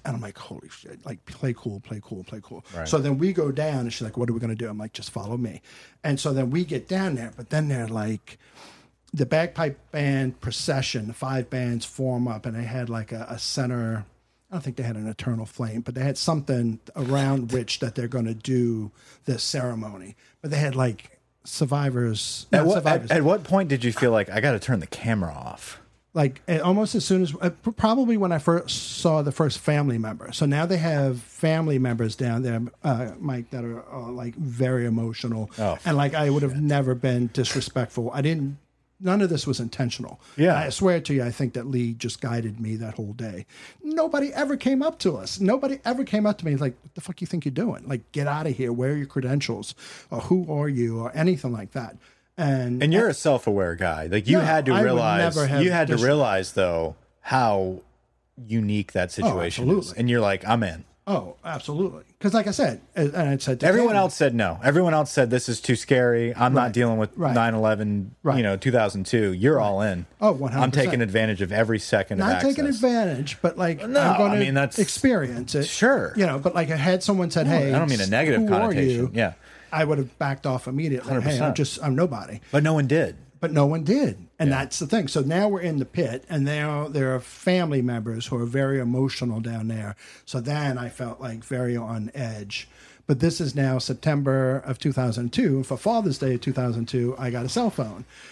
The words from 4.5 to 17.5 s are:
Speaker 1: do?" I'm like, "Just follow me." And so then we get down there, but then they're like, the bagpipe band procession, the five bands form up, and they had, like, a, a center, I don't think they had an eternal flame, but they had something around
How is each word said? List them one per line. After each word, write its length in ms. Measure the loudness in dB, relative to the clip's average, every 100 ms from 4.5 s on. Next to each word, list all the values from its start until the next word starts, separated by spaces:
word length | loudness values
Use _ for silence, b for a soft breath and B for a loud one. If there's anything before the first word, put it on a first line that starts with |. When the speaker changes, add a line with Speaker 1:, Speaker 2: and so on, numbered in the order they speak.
Speaker 1:
do?" 140 | -6 -8
I'm 100 | -10
like, 140 | -12
"Just 180 | -14 -12
follow 260 | -12 -8 -6
me." 260 | -6 -8 B B B B
And 140 | -2 -2
so 120 | 0
then 180 | 0 0
we 140 | 0
get 240 | -2 -4 -4
down 280 | -2 -2 -4
there, 160 | -6 -14
but 140 | -4
then 180 | -2 0
they're 200 | -2 -4
like, 500 | -4 -4 -6 -10 -20 B B B B B _ _
the 140 | -2 0
bagpipe 520 | 2 0 -2 -4 -4 _
band 480 | -2 0 2 0 -4
procession, 680 | -8 -6 -2 -2 -2 -4 -6
the 40 |
five 360 | -8 -4 -4 -4
bands 340 | -4 -2 -4
form 440 | -6 -4 -2 -2 -2
up, 160 | -4 -8
and 80 | -8
they 80 |
had, 240 | -6 -6 -6
like, 220 | -6 -8
a, 140 | -10 -10
a 80 | -10
center, 680 | -6 -4 -2 -2 -2 -4 -8 _ _ _ _
I 40 |
don't 60 | -8
think 140 | -8 -6
they 60 |
had 140 | -6 -6
an 100 | -8
eternal 380 | -8 -4 -4 -6
flame, 340 | -8 -8 -6
but 140 | -8
they 80 | -4
had 160 | -4 -2
something 600 | -2 -2 0 -2 -2 -4 -10 -6
around 560 | -2 0 2 0 0